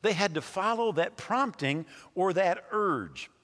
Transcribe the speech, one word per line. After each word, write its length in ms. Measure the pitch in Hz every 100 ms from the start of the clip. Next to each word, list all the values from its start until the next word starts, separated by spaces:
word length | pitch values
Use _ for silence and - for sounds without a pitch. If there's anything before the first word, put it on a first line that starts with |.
They 120 | 214
had 220 | 180 202 156
to 60 |
follow 520 | - 190 202 226 233
that 240 | 160 175 -
prompting 680 | - 240 269 - 139 147 160 - - -
or 160 | 185
that 320 | 175 190 180 -
urge. 580 | 214 202 139 90 69 - _